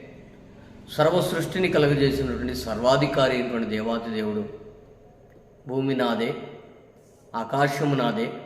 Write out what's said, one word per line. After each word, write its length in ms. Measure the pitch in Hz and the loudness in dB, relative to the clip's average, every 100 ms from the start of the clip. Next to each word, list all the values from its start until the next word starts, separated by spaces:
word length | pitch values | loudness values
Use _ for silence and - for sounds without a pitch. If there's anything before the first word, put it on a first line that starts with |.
| - - - - - - - - - - | -20 -20 -20 -20 -20 -20 -20 -20 -8 0
సర్వ 240 | 156 180 | 2 4
సృష్టిని 460 | - 165 147 190 180 | 2 -2 -2 -2 0
కలుగజేసినటువంటి 880 | 160 143 139 139 135 131 117 123 123 | 4 4 4 4 2 -2 -2 -4 -6
సర్వాధికారి 760 | 113 107 120 139 147 151 131 | -6 0 4 4 4 2 2
అయినటువంటి 380 | 127 117 117 110 | 2 0 -2 -2
దేవాతి 400 | 107 110 117 113 | -2 -2 -4 -4
దేవుడు. 560 | 220 214 214 208 - - - - - - - - - - - - | -4 -2 -4 -6 -10 -18 -20 -20 -20 -20 -20 -20 -20 -20 -18 -6
భూమి 280 | 131 135 127 | -2 0 2
నాదే, 380 | 120 110 117 151 - - - - - - - - - 113 | 0 0 -2 -4 -10 -16 -20 -20 -20 -20 -20 -20 -12 -8
ఆకాశము 600 | 113 139 143 - 147 135 | -4 0 0 2 0 2
నాదే, 380 | 120 110 117 - | 0 0 -4 -6